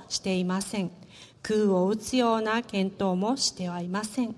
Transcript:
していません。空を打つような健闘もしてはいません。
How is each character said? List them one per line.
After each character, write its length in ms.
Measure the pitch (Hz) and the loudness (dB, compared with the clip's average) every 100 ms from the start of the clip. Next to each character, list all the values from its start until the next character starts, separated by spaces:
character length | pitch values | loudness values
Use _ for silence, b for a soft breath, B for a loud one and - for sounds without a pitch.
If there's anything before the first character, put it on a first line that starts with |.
| - | -6
し 120 | - | -6
て 160 | 196 185 | -2 0
い 100 | 180 | 0
ま 160 | 185 | 0
せ 200 | 196 214 | -2 -4
ん。 100 | 180 - B B B B | -4 -8 B B B B
空 280 | - 214 208 | -2 2 4
を 140 | 185 185 | 4 4
打 100 | 214 | 0
つ 200 | - 254 | 0 2
よ 180 | 240 226 | 2 2
う 60 | |
な 200 | 220 226 | 2 0
健 280 | 233 196 190 | 0 -2 -2
闘 260 | 196 196 180 | 0 0 2
も 200 | 208 269 | 0 0
し 140 | - - | -2 -4
て 120 | 180 | -6
は 120 | 175 | -6
い 60 | 175 | -4
ま 160 | 190 | -4
せ 220 | 214 - | -4 -4
ん。 100 | 233 | -4